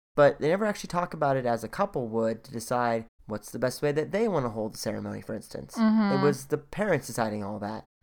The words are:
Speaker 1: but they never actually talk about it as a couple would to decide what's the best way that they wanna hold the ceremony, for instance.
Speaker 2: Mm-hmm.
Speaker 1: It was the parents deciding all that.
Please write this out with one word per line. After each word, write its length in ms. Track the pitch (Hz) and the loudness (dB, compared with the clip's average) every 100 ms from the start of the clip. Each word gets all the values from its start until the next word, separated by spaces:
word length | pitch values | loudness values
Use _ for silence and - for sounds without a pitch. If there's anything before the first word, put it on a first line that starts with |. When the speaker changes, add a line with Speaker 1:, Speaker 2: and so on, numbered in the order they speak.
| _ - | _ 6
Speaker 1:
but 240 | 143 - | 6 6
they 100 | 147 | 0
never 160 | 190 214 | 2 0
actually 220 | 202 190 | -2 -4
talk 260 | 175 175 | -4 -2
about 240 | 160 143 135 | 0 0 2
it 80 | 123 | 2
as 180 | 117 | 0
a 40 | 110 | -2
couple 380 | - 202 151 117 | -2 -2 -2 -2
would 360 | 113 113 110 - | 0 0 -2 -8
to 60 | |
decide 540 | 117 - 123 120 113 113 _ - | -10 -2 0 2 0 -2 _ -8
what's 240 | 107 - | -8 -8
the 80 | 123 | -2
best 240 | 127 - | -2 0
way 80 | 147 | 0
that 200 | 143 147 | 0 0
they 160 | 196 226 | 0 2
wanna 220 | 170 123 | 2 0
hold 240 | 110 107 | -2 -6
the 60 | - | -4
ceremony, 420 | 113 104 104 104 | -4 -4 -6 -8
for 140 | 101 107 | -8 -10
instance. 400 | - - - - | -10 -12 -8 2
Speaker 2:
Mm-hmm. 420 | 220 220 208 - | 4 6 4 4
Speaker 1:
It 60 | |
was 220 | 143 139 - | 4 2 0
the 120 | 147 | -4
parents 480 | - - 214 151 143 | -4 -4 0 0 0
deciding 380 | 120 110 107 | -2 -2 -2
all 160 | 101 104 | -6 -6
that. 240 | 104 110 - _ | -6 -8 -12 _